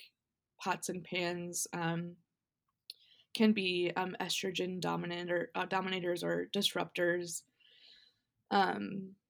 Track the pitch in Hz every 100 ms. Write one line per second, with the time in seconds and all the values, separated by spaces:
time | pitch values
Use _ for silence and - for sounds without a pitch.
0 | - _ _ _ _ - 190 175 - 180
1 | 165 180 175 175 175 175 - 175 165 170
2 | 175 170 _ _ _ _ _ _ - -
3 | - _ _ - 220 214 185 180 175 170
4 | 185 175 180 - 190 180 185 185 170 170
5 | 175 175 175 175 165 185 180 190 185 185
6 | 175 175 170 170 180 202 196 180 170 -
7 | 175 175 170 - - _ _ - - -
8 | _ _ _ _ - 202 185 202 202 196
9 | 190 196 _